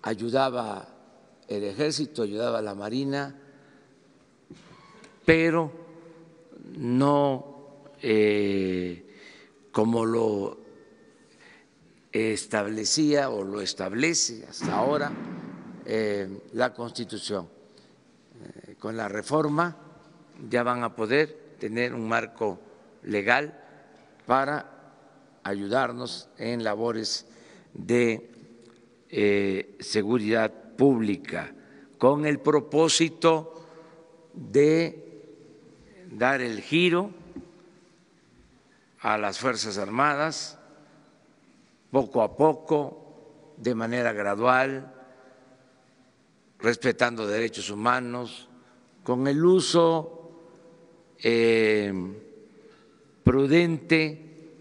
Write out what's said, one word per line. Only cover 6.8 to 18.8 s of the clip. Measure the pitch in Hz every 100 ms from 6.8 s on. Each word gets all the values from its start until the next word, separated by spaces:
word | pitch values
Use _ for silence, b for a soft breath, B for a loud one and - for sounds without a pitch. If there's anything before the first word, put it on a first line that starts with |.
| 120 123 139 143 143 131 - - - - - -
eh, | 135 110 107 104 101 98 95 92 90 87 - B B B B B _
como | - 110 117 113
lo | 117 110 101 98 - - - - _ _ _ b b b b b _ _ _ _ 110
establecía | 110 107 - 110 101 110 104 - 151 147 135
o | 110
lo | 98 101
establece | 95 - 92 107 156 165 - 113 -
hasta | - 85
ahora, | 92 123 147 143 - - - - - - - -
eh, | 110 107 101 95 98 -
la | 113 123
Constitución. | - 117 113 113 107 - 101 85 - - b b b _ _ _ - - - -
Eh, |
con | 95